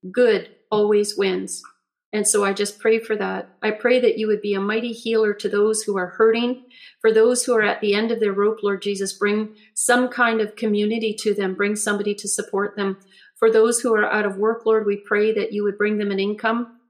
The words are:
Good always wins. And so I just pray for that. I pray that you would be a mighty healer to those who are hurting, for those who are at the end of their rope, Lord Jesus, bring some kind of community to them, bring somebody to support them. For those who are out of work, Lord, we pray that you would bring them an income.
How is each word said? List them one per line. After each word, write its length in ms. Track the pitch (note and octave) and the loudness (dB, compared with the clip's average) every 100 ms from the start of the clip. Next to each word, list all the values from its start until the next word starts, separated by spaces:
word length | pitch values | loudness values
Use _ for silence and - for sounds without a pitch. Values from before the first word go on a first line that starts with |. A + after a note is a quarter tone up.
| F#3 | -4
Good 400 | F#3+ B3 G3+ - _ _ | 2 4 2 -2 _ _
always 480 | G#3+ G#3 G#3 G#3 - | 0 2 2 0 -2
wins. 440 | G3 F#3 F#3+ - - _ _ _ _ | -2 -2 -6 -12 -16 _ _ _ _
And 140 | G#3+ G#3 | -2 0
so 160 | G#3 | 2
I 100 | G3 | 0
just 260 | G3 G3+ - | -2 -4 -2
pray 200 | A3+ A3+ | 0 0
for 160 | A3+ G#3+ | 0 -4
that. 340 | F#3 F#3+ - _ | -4 -6 -10 _
I 100 | G#3+ | -4
pray 280 | G#3+ B3 B3+ | -2 2 4
that 160 | A#3+ - | 4 0
you 100 | G#3+ | -2
would 140 | G3+ | -2
be 120 | G#3 | -2
a 60 | G3 | -2
mighty 320 | G3 A3 A#3+ | -2 -2 -4
healer 420 | A3+ A3+ A3+ A3 G#3 | -8 -2 0 0 -2
to 120 | G3+ | -2
those 360 | G3+ G#3 G#3+ | 0 0 0
who 140 | - F#3+ | -2 -4
are 100 | F3+ | -4
hurting, 580 | - A3 A#3 A#3+ B3+ - - - _ | 2 2 4 -2 -4 -10 -20 -20 _
for 120 | A3 | 2
those 320 | A3 A3+ B3 | 6 4 4
who 120 | - A#3 | 0 2
are 60 | |
at 180 | G#3+ - | 2 0
the 140 | G#3 | 0
end 180 | G3+ A3+ | 0 0
of 80 | A3+ | -2
their 140 | G#3+ | -2
rope, 260 | G3 G#3 A3 | 0 0 0
Lord 180 | G3+ G3 | -2 -2
Jesus, 320 | G3+ G3 F#3+ | -4 -4 -6
bring 420 | - G3+ G#3 G#3+ - _ | -2 -2 0 -4 -10 _
some 360 | - - B3 B3+ | -8 0 2 2
kind 320 | B3 A#3+ A3 | 0 0 0
of 140 | G#3 - | -2 -2
community 580 | A3 G#3 G#3 A3+ A3 G#3+ | -2 0 0 -2 -4 -2
to 120 | A3 | -4
them, 220 | G3+ F#3+ F#3 | -2 -2 -2
bring 200 | G3+ G#3 | -2 -2
somebody 380 | G#3+ G3+ G#3 G3+ | -2 -2 -2 -4
to 120 | G3+ | -6
support 480 | - G3+ G3 G#3 - | -6 -4 -4 -4 -4
them. 220 | G3 F#3+ _ - - _ | -6 -6 _ -20 -20 _
For 120 | A3+ | 4
those 300 | A3 A3+ A#3+ | 6 4 2
who 140 | B3+ G#3+ | 0 2
are 100 | G#3 | 2
out 200 | G#3+ G#3 | 0 -2
of 120 | F#3+ | -2
work, 280 | G#3+ A3+ A3+ | -2 0 0
Lord, 200 | A3 G#3 | 2 0
we 120 | G3+ | -4
pray 360 | - G#3 G#3+ | -2 0 2
that 200 | G#3+ G3 | 0 -2
you 100 | G#3 | -2
would 140 | G#3 G3+ | -4 -2
bring 200 | G#3 G#3+ | -2 0
them 140 | G3+ | -2
an 80 | G3 | -2
income. 600 | G3 G#3 A3 A#3 A#3+ - _ | -2 -2 -2 -2 -6 -12 _